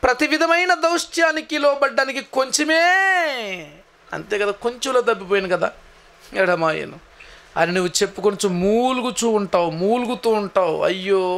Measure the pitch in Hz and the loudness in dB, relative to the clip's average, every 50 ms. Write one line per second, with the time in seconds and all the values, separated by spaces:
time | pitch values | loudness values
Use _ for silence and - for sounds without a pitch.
0 | - 254 247 247 302 285 294 302 330 330 330 339 359 370 359 330 320 330 339 339 | 0 0 2 2 0 0 2 0 2 2 2 2 2 2 2 2 2 0 0 -2
1 | 339 - - 330 330 320 311 311 311 - 302 302 285 285 285 277 277 269 240 247 | -4 -4 -2 0 0 0 0 -2 -6 -6 -4 0 2 2 2 2 0 0 2 0
2 | 269 269 262 269 220 - - 262 262 262 - 277 302 302 320 330 339 349 359 381 | 0 0 -4 -6 -10 -4 -2 -2 -2 0 0 0 0 2 2 4 4 4 4 4
3 | 381 381 381 359 339 302 269 247 220 202 185 180 160 147 147 165 - _ _ _ | 2 2 2 0 0 -2 -4 -6 -6 -8 -10 -10 -12 -16 -20 -20 -20 _ _ _
4 | _ - 165 156 156 - 208 202 208 202 202 - - 233 240 247 - 269 262 247 | _ -12 -10 -10 -6 -6 -2 -2 0 -2 -2 -2 -6 -6 -6 -4 -4 0 0 2
5 | 233 233 226 190 196 175 202 196 190 180 180 170 - - - - - - - - | 2 2 -2 -2 -2 -2 0 0 0 0 0 0 0 -4 -4 -10 -18 -20 -20 -20
6 | - - - - - - - - 190 180 175 165 165 160 156 160 - 101 - 165 | -20 -20 -20 -20 -20 -8 -2 0 0 2 2 2 0 0 -2 -2 -6 -10 -12 -18
7 | - - - - - - - - - - - - 165 170 175 190 185 180 - - | -20 -20 -20 -20 -20 -20 -20 -20 -20 -8 -2 0 0 0 2 0 -2 -2 0 -2
8 | 202 190 190 - - 208 202 190 - 202 180 175 180 196 214 233 247 254 262 247 | -2 -2 -2 -2 -2 -2 0 0 -2 -2 0 0 2 2 2 2 2 2 0 0
9 | 226 247 - - 233 233 220 214 202 175 - 180 175 170 165 160 180 202 226 247 | -2 -4 -4 -2 0 0 0 0 0 0 0 0 0 0 -2 -2 0 0 0 0
10 | 247 226 254 - - 233 220 214 202 185 - 190 185 165 156 156 151 160 185 190 | 0 -2 -4 -2 0 0 0 0 -2 0 0 0 2 2 0 0 0 0 0 -2
11 | 185 196 196 190 185 180 180 | 0 0 0 2 2 0 -2